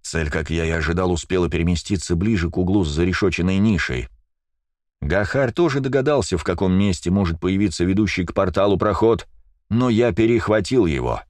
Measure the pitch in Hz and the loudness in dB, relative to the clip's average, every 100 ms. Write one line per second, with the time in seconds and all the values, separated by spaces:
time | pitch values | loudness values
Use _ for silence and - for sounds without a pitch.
0 | - 82 76 80 76 82 82 82 78 85 | -4 -4 -2 -4 -2 -2 -2 -2 -2 0
1 | 92 85 - 92 85 82 85 87 - 98 | 0 -2 -2 0 0 0 0 -2 -2 -4
2 | - 87 101 104 85 85 90 101 80 73 | -2 -2 0 0 0 -2 0 2 0 0
3 | 90 90 98 85 87 95 110 90 - 62 | 0 0 -2 0 0 2 2 2 -2 -6
4 | 60 - _ _ _ _ _ _ _ _ | -8 -16 _ _ _ _ _ _ _ _
5 | 71 90 101 135 131 135 170 139 135 139 | -2 0 0 0 0 0 0 0 0 0
6 | 135 143 - 87 - 87 95 92 101 87 | 2 0 0 -2 -2 -2 2 2 2 0
7 | 87 98 90 80 92 95 101 - 87 95 | 0 0 0 -2 -2 0 0 0 0 2
8 | 104 - 85 - 90 92 101 92 104 90 | 0 0 -2 0 0 2 2 2 0 2
9 | 110 107 - - - _ _ 113 127 110 | 2 2 -4 -20 -20 _ _ 0 2 2
10 | 120 90 113 117 101 107 92 131 90 69 | 2 2 2 2 2 0 2 2 2 0
11 | 62 52 | -4 -6